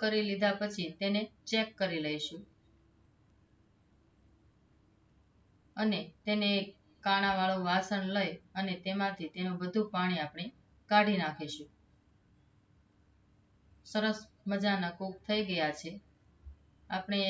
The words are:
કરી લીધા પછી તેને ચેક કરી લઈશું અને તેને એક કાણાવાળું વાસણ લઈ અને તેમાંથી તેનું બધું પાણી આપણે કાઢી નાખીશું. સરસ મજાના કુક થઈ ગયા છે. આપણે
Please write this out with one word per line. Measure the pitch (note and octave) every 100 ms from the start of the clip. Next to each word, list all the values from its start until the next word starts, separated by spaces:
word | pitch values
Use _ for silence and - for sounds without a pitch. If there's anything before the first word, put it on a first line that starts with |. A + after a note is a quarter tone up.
કરી | G#3+ G#3+ G#3
લીધા | G3 G3+ G3
પછી | G#3 G3 E3 -
તેને | G3 G#3 A3 - -
ચેક | A3 A3 -
કરી | F#3+ E3 D3+
લઈશું | D3+ - E3 G3+ _ _ _ _ _ _ _ _ _ _ _ _ _ _ _ _ _ _ _ _ _ _ _ _ _ _ _ _ _ _ _ _ -
અને | G#3+ F3+ - -
તેને | - G#3 G3+ G3+
એક | F#3+ - _ _
કાણાવાળું | G3 G3 G3 F#3+ F#3 F#3+ F3+
વાસણ | F#3 F#3+ G3+ F#3+ G3+
લઈ | F3 D#3+ - F#3
અને | G3 F3+ F#3+
તેમાંથી | G3 G3 F#3+ D#3+
તેનું | F3+ F#3 F3
બધું | F3+ A3 G#3
પાણી | F3+ F#3 E3+
આપણે | D3+ - G#3 - _ _ -
કાઢી | G#3 G#3 F#3+
નાખીશું. | D#3 D3 D3 - D3 _ _ _ _ _ _ _ _ _ _ _ _ _ _ _ _ _ _ _ _ - -
સરસ | G#3+ A3 G#3 - _ G3
મજાના | G3 G3+ F#3+ F3 F3
કુક | F#3+ F#3 -
થઈ | G#3+ G3
ગયા | F3 D3+ D3
છે. | E3 G3+ - _ _ _ - - _ _ -
આપણે | F#3+ G3 G3+ F#3+